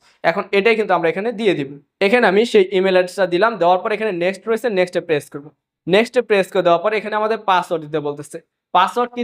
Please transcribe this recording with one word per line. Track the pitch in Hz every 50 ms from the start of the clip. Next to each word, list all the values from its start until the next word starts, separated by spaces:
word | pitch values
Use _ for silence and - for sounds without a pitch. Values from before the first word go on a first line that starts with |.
| _ _ _ _ - 165
এখন | 165 196 196 - - 202
এটাই | 190 190 226 214
কিন্তু | 214 190 185 170
আমরা | 165 165 156
এখানে | 180 202 240 240 196
দিয়ে | 233 202 170 147
দিব। | 143 135 143 147 _ _ _ _ 190
এখানে | 202 226 247 233 196
আমি | 180 202 233 233
সেই | - 220 190 190 202 185
ইমেইল | 190 190 190 180
অ্যাড্রেসটা | 185 180 - - 190 175 170
দিলাম, | 175 208 226 233 190
দেওয়ার | 170 175 180 185 185
পর | 226 214
এখানে | 208 220 220 185 170 170
নেক্সট | 185 196 190 - 220
রয়েছে, | 226 220 - 240 208 185
নেক্সটে | 180 175 - 180 170 175
প্রেস | 160 143 139 - -
করব। | 147 143 151 _ _ _ _ _ _ _ 160 175
নেক্সটে | 202 233 226 - 254 240 -
প্রেস | 214 196 185 190 -
করে | 190 170 170
দেওয়ার | 170 165 170
পর | 214 214 214
এখানে | 214 220 214 214
আমাদের | 214 220 226 214 220 -
পাসওয়ার্ড | 185 180 170 - 180 160 156
দিতে | 147 151 156 147 147
বলতেছে। | 143 139 147 - - 170 - _ _ _ _ _ -
পাসওয়ার্ড | 180 185 190 185 240 247 240 240
কি | 247